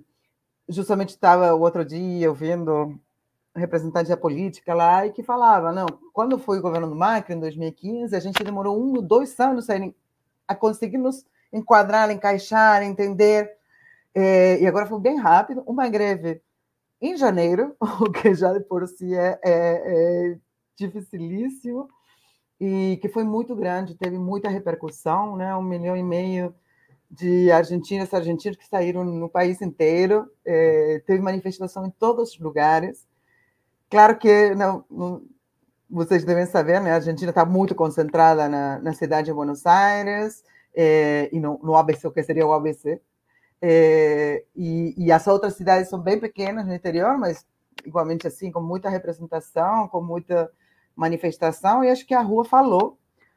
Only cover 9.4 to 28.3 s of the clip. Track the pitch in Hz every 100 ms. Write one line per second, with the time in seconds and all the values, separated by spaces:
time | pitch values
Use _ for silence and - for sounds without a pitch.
9.4 | 262 254 233 196 190 - _ _ _ _
10.4 | - 196 214 220 220 262 254 269 - _
11.4 | _ 214 - 214 196 214 214 196 202 196
12.4 | - 220 220 208 202 196 202 196 208 214
13.4 | 208 - _ _ _ _ _ 190 190 185
14.4 | 185 175 180 190 202 220 233 294 185 175
15.4 | - 262 - 254 247 214 208 185 165 160
16.4 | _ _ _ _ _ _ 285 349 247 180
17.4 | 170 180 285 - 220 - 214 - 214 175
18.4 | 185 196 196 180 180 180 180 180 180 -
19.4 | 180 170 170 170 - 170 170 175 175 170
20.4 | _ _ _ - 196 208 185 180 165 190
21.4 | 254 269 247 247 277 _ _ _ _ _
22.4 | _ - 190 190 190 185 208 226 220 220
23.4 | 240 214 180 180 185 165 180 180 180 202
24.4 | 202 196 180 165 160 - 160 180 208 185
25.4 | 190 190 185 175 175 185 180 175 185 185
26.4 | 180 - _ _ _ _ _ - 180 180
27.4 | 180 170 165 180 - 196 190 190 170